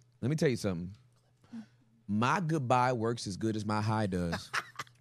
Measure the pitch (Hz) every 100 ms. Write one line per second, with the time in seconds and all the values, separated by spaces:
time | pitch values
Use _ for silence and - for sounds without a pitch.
0 | _ _ 120 156 160 117 104 87 87 104
1 | _ _ _ _ _ - - _ _ _
2 | - 104 123 165 160 160 120 127 127 127
3 | 113 120 104 95 110 107 104 107 107 110
4 | 104 92 87 82 - - - - - _